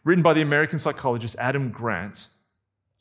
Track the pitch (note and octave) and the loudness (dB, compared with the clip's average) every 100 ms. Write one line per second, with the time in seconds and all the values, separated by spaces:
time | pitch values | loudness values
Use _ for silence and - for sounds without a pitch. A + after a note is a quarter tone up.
0 | D#3 F3+ E3 D#3 D3+ D3 D#3 D#3 D#3 C#3 | 0 4 6 4 4 2 0 -2 -4 -2
1 | C3+ A#2+ A2+ - B2 C#3 C3 G2+ A#2 F#2 | -2 -2 -4 -4 -2 -2 -4 -6 -4 -4
2 | G2+ - - _ _ _ _ _ _ _ | -6 -10 -12 _ _ _ _ _ _ _